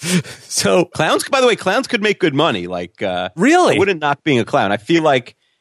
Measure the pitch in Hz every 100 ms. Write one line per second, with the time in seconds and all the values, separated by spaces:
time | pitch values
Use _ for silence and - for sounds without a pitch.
0 | 170 180 - - - - 202 190 165 -
1 | 160 285 - 269 247 196 185 214 - 233
2 | 208 196 170 139 160 104 87 90 90 -
3 | 101 90 90 - 240 349 320 147 196 170
4 | 147 143 160 127 101 139 101 104 - 170
5 | 156 131 120 _ _ _